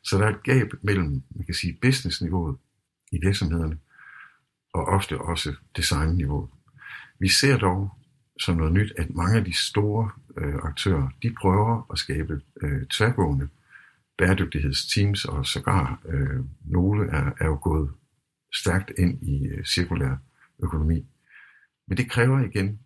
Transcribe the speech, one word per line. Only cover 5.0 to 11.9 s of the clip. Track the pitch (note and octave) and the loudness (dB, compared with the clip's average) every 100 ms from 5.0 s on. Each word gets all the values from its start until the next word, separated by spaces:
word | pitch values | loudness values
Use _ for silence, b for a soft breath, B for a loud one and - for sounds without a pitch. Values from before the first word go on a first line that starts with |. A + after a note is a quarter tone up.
| - D#2 | 0 -6
også | E2 E2 D2+ C#2+ _ - | -4 -4 -4 -8 _ -4
designniveauet. | D#2+ D2+ D#2 F2 C#2 C#2+ - - _ B B B B B | 0 2 2 2 0 -2 -4 -16 _ B B B B B
Vi | F#2+ | 2
ser | - C3+ B2+ | 4 4 4
dog | F#2+ F#2 G2 - _ _ _ - | 2 0 -4 -8 _ _ _ -6
som | - E2 | 0 2
noget | D#2+ | 4
nyt, | F2+ G#2 - | 2 2 -2
at | D#2+ | -4
mange | D2+ F2+ A2+ | -2 2 2
af | |
de | F#2 E2+ | 2 -2
store | - G#2 G#2 G#2+ G#2+ - _ - | 0 0 0 0 -2 -6 _ -6
øh, | D2+ | -4
aktører, | D2 D#2 D2 G2 D#2+ C2+ - | -4 -6 -2 0 2 0 -2
de | A#2 A2 | -6 0
prøver | G2 G2 A2 A2+ - | 2 4 2 0 -4